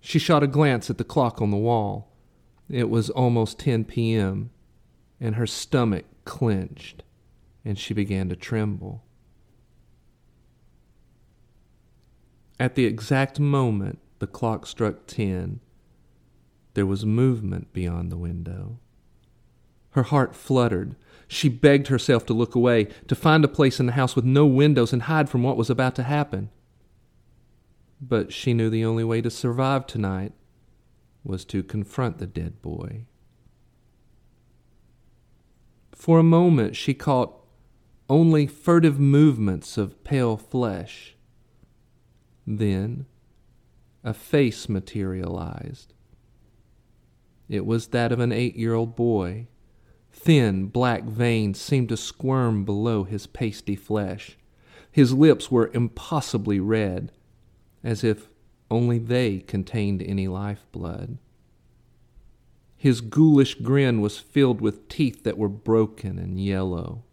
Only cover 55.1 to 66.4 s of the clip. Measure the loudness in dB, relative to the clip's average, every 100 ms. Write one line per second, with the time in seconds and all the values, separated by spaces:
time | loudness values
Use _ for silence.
55.1 | 6 6 4 2 0 0 -2 -4 -6 -6
56.1 | -6 -4 -4 -2 -2 0 0 -2 -4 -10
57.1 | _ _ _ _ _ _ _ -6 -2 0
58.1 | -2 -6 _ _ _ _ 0 2 0 0
59.1 | 0 0 -4 -6 -6 -4 -4 -2 -4 -4
60.1 | -4 -4 -6 -8 -10 _ -12 -10 -10 -12
61.1 | -14 _ _ _ _ _ _ _ _ _
62.1 | -20 -20 _ _ _ _ _ 0 0 -2
63.1 | 4 6 6 4 0 0 2 2 2 -2
64.1 | -4 -4 2 2 2 -2 -4 -16 -2 -2
65.1 | -2 -6 -2 -4 -4 0 2 2 -2 -10
66.1 | -8 -8 -6